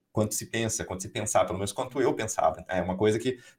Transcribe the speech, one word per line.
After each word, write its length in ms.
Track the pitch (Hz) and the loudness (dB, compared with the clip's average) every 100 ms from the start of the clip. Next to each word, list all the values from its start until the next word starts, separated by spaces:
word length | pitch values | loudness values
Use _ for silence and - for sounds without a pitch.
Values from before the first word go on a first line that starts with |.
| _ | _
quanto 220 | - 107 - | 0 0 -2
se 100 | 104 | -4
pensa, 360 | 113 113 - - | -2 -2 -2 -4
quanto 160 | 95 | -6
se 80 | 98 | -6
pensar, 360 | 110 107 98 92 | -4 2 2 2
pelo 120 | 90 | 0
menos 140 | 101 | -2
quanto 300 | - 127 139 | -2 -4 2
eu 120 | 131 | 2
pensava. 520 | 147 110 - 82 - - | 2 -2 2 2 0 -2
É 140 | 92 | -2
uma 160 | 90 92 | -2 2
coisa 200 | 107 113 | 4 4
que 200 | 131 127 - | 0 -4 -10